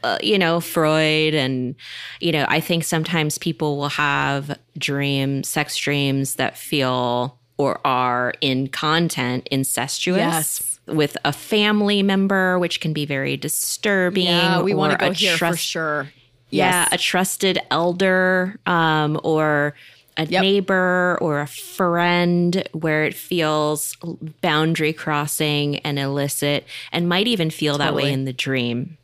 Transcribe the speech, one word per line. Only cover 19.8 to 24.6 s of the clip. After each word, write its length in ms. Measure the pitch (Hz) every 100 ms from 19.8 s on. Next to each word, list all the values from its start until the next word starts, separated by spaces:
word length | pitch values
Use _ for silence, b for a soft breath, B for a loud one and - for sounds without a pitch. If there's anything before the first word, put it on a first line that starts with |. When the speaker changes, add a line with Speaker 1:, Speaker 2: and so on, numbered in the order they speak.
| B B B -
Speaker 1:
a 120 | 156
Speaker 2:
Yep. 160 | 175
Speaker 1:
neighbor 720 | 190 202 190 190 185 180 180 175
or 200 | 165 147
a 60 | 147
friend 1120 | - - - 175 170 175 175 175 175 175 180 -
where 300 | 160 160 151
it 120 | 151 147
feels 840 | - 180 156 151 151 151 - - 165 156 160 -
boundary 520 | 180 151